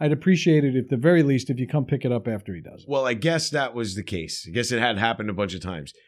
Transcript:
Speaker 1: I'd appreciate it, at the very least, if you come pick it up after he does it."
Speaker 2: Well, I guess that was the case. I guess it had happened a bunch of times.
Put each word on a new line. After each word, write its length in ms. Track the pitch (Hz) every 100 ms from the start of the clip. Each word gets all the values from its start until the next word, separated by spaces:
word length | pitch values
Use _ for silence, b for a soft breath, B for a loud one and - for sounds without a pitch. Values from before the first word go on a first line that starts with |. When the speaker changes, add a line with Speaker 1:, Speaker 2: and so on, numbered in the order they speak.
Speaker 1:
I'd 120 | 151
appreciate 520 | 151 185 175 170 156
it, 120 | 143 127
at 120 | -
the 60 | 123
very 260 | 151 175
least, 260 | 143 131 -
if 80 | 123
you 80 | 127
come 180 | 151
pick 200 | 131 139
it 80 | 127
up 160 | 120 117
after 260 | 107 -
he 60 | 87
does 200 | 78 -
it." 60 | -
Speaker 2:
Well, 160 | 139 127
I 80 |
guess 360 | 113 160 165 -
that 240 | 147 135
was 200 | 120 113
the 80 | 95
case. 420 | - 90 80 - 85
I 40 |
guess 180 | 98 120
it 60 | 117
had 160 | 120 101
happened 320 | 113 113 107
a 60 |
bunch 200 | 95 98
of 60 | 90
times. 320 | 90 82 71 b